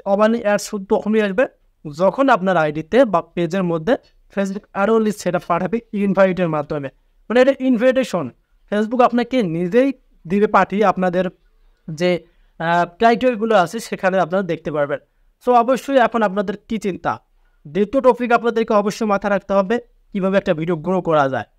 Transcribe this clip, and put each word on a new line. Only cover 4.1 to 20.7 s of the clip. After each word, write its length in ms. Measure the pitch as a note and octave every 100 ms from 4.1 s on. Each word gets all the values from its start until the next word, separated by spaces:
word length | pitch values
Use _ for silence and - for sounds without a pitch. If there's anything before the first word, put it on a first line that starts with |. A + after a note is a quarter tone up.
| _ _
Facebook 300 | - G3 G3 -
অ্যাড 140 | - G3+
অন 60 | A3+ A3
লিস্ট 120 | G#3
সেটআপ 200 | F3 F3 -
পাঠাবে 280 | E3+ F3+ A3+ - G#3
ইনভাইটের 440 | G3+ F#3+ F#3+ F3+ F3 D#3
মাধ্যমে, 320 | D3 D3+ C#3 - _ _ -
মানে 100 | A3+
এটা 120 | B3+ C4 C4
ইনভাইটেশন, 560 | B3 B3+ B3+ B3 F#3 C3+ - _ _ _
Facebook 300 | G#3 G#3+ B3 A#3+
আপনাকে 280 | A#3+ A#3+ B3+ F#3+ D#3+
নিজেই 320 | F3+ A3 C4+ C4 _ _ D#3+
দিবে 180 | G3 G#3 G#3
পাঠিয়ে 280 | F#3 F#3+ G#3
আপনাদের 320 | F#3 F#3 F3+ F#3 - _ _ _ _ -
যে, 220 | D#3 F3+ F3 E3+ _ _ -
আহ, 240 | E3 E3+ F3 -
ক্রাইটেরিয়াগুলো 560 | A3+ A#3 B3+ A#3 A3+ G#3+
আছে 120 | E3+ A#3 -
সেখানে 280 | G3+ F#3+ F#3+
আপনারা 180 | D#3+ F#3 F#3
দেখতে 180 | D#3+ - D3+
পারবেন। 240 | C#3+ C#3+ - _ _ _
So 60 | - B3
অবশ্যই 360 | A#3 C4 - C4+ A3+
এখন 140 | A#3 G#3
আপনাদের 260 | F#3+ G3 G3+ -
কী 80 | A3 G3+
চিন্তা? 260 | E3+ D3+ A2 _ _ _ _ D3+
দ্বিতীয় 260 | D#3 G#3 C4+ C4
টপিক 240 | A#3+ A#3+ A#3+
আপনাদেরকে 340 | A#3 A3+ A3 G#3+
অবশ্যই 280 | G3+ - A3
মাথায় 200 | G3 G3+
রাখতে 180 | G3 - G3
হবে 180 | F#3+ A#3+ - _ _
কীভাবে 240 | G#3 F#3 G3
একটা 120 | G3 D#3+
ভিডিও 160 | D#3+